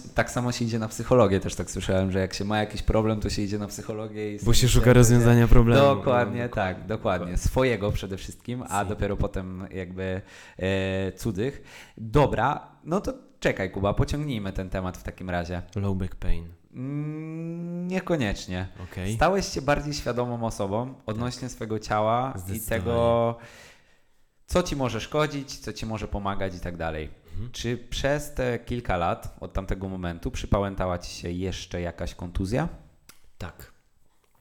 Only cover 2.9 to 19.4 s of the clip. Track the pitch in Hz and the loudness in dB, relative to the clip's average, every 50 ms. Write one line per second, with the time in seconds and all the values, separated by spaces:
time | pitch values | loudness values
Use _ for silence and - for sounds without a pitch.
2.9 | - 110 110 110 110 107 104 107 98 110 104 95 104 104 104 98 - - 104 - | 2 2 2 2 0 0 -2 -2 -2 -2 -2 -2 -2 -4 -4 -6 -8 -12 -10 -8
3.9 | 110 107 110 110 104 107 107 107 104 101 - 104 113 - 127 123 110 127 110 123 | -8 -8 -8 -8 -8 -8 -6 -6 -6 -2 4 6 6 8 8 8 6 8 8 10
4.9 | 123 123 123 110 120 120 117 117 120 120 117 117 - 123 117 113 120 135 139 139 | 10 10 10 10 8 8 8 8 8 8 10 10 10 10 10 10 8 8 8 8
5.9 | 139 98 95 139 127 120 120 - 120 120 120 120 - 110 98 92 92 - - 92 | 6 4 2 2 4 4 2 2 0 -4 -4 -4 -2 0 0 0 -2 -4 -4 -6
6.9 | 107 107 - 110 95 90 87 90 90 95 - - - 127 131 131 120 98 98 104 | -6 -2 0 0 0 0 -2 -2 -2 0 0 0 2 4 4 4 2 2 0 0
7.9 | - - - 95 98 92 - - 90 - - - 120 127 - - 95 101 104 92 | -2 -2 -4 -6 -8 -8 -10 -12 -14 -12 -10 -8 -8 -8 -6 -4 -2 -2 -2 -2
8.9 | 107 104 107 101 101 95 - 101 - 98 92 92 92 92 98 - - 95 92 87 | -2 -2 -2 -2 0 0 0 -2 -2 -4 -6 -6 -8 -10 -10 -10 -8 -8 -8 -8
9.9 | 92 92 95 92 92 95 95 - - - - - - - 90 95 98 95 95 95 | -8 -6 -4 -4 -4 -4 -6 -10 -18 -20 -20 -20 -10 -4 -2 0 0 0 0 0
10.9 | 95 95 95 95 92 - - 117 104 87 110 139 143 - - - - - - - | 0 -2 -2 -4 -4 -4 -4 -4 -2 -2 -4 -4 -4 -8 -16 -18 -20 -20 -20 -20
11.9 | _ - 113 113 110 147 139 110 104 - 110 135 147 - - - - _ - 147 | _ -12 -12 0 4 4 4 6 4 2 2 2 0 -2 -6 -12 -20 _ -6 -2
12.9 | 160 196 208 - 262 - - - - _ - 151 120 - 98 92 - 98 95 101 | -2 -2 -2 -2 -6 -8 -12 -20 -20 _ -2 -2 0 0 -2 -4 -2 0 0 0
13.9 | 104 - - - - 147 151 147 131 107 101 95 92 - 95 90 - 98 92 92 | 2 2 0 0 0 -4 -2 -4 -4 -4 -6 -6 -6 -6 -6 -4 -4 -4 -4 -4
14.9 | 90 - - 104 - - 92 92 87 87 85 80 90 87 90 - - 104 98 98 | -6 -6 -10 -12 -10 -10 -8 -4 -4 -4 -2 -4 -6 -6 -8 -6 -6 -4 -2 0
15.9 | 95 95 92 92 - - - 90 87 82 85 85 87 - _ _ - - 127 135 | 0 0 -2 -4 -6 -4 2 2 2 2 2 -6 -14 -20 _ _ -14 -10 -8 -6
16.9 | 143 147 151 151 151 156 156 160 160 160 165 165 170 170 170 170 175 175 180 180 | -6 -6 -6 -6 -8 -8 -10 -10 -8 -8 -8 -8 -8 -8 -8 -8 -8 -6 -6 -2
17.9 | 185 185 175 - 170 156 123 101 95 - - - 90 90 92 92 - - 92 87 | -4 -4 0 0 0 0 2 0 -2 -4 -6 -6 -4 -4 -4 -6 -8 -12 -14 -12
18.9 | - - 90 95 113 113 147 170 190 202 | -8 -6 -4 -2 0 2 2 2 2 2